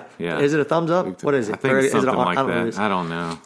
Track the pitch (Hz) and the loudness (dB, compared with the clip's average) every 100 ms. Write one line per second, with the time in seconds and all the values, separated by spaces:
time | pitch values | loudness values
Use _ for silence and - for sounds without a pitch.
0 | - - 82 82 143 151 135 165 165 175 | -6 -8 -4 0 2 2 2 0 2 0
1 | 175 90 - 143 107 104 135 135 135 - | -2 -4 -2 0 0 -2 0 2 2 2
2 | 131 123 123 87 131 87 90 95 107 95 | 2 2 2 2 0 0 -2 -2 -2 0
3 | 85 82 85 80 | -2 -4 -6 -8